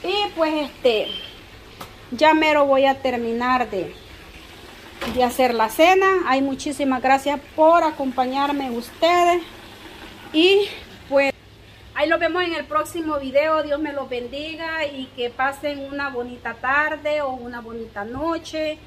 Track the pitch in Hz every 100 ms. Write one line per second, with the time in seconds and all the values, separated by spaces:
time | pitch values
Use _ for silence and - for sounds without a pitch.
0 | 339 403 403 320 320 311 269 - 254 220
1 | - - - - - - - - - -
2 | - 240 302 311 311 294 277 269 269 269
3 | 269 240 233 233 247 254 226 196 165 -
4 | - - - - - - - - - -
5 | - 226 247 247 254 233 220 - 330 381
6 | 381 381 330 262 277 269 302 277 285 262
7 | 254 269 277 285 - - 311 339 320 311
8 | 269 254 254 269 285 285 269 233 240 -
9 | 330 349 349 349 339 - - - - -
10 | - - - 311 359 392 403 - - -
11 | - 269 277 - - - - - - 247
12 | 302 330 330 339 359 320 294 302 302 349
13 | 311 302 269 262 311 311 294 285 302 285
14 | 254 247 240 277 302 311 330 320 294 277
15 | 262 - 240 240 269 277 294 285 277 285
16 | 277 254 240 247 240 233 254 277 302 302
17 | 294 302 285 254 240 247 226 233 226 208
18 | 208 254 320 330 330 311 311 311